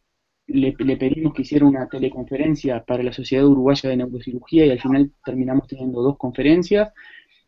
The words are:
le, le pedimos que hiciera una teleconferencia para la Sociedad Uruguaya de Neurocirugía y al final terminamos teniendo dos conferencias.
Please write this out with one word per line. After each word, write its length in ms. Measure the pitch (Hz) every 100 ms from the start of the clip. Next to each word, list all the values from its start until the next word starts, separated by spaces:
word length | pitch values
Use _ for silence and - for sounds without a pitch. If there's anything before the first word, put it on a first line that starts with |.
| _ _ _ _ -
le, 280 | 135 135 139
le 180 | 135 127
pedimos 380 | 131 156 156
que 80 | 135
hiciera 240 | 131 147 143
una 200 | 135 127
teleconferencia 920 | 135 131 131 120 135 156 147 139 120
para 200 | - 123
la 100 | 123
Sociedad 340 | 135 120 135 143
Uruguaya 440 | 135 131 139 135
de 60 | 127
Neurocirugía 680 | 123 123 123 120 - 165
y 60 | 151
al 100 | 120
final 300 | 131 139 143 _
terminamos 440 | - 127 127 135 -
teniendo 340 | 135 127 120
dos 140 | 131 143
conferencias. 760 | 127 117 139 175 175 208 214 _ - - _ _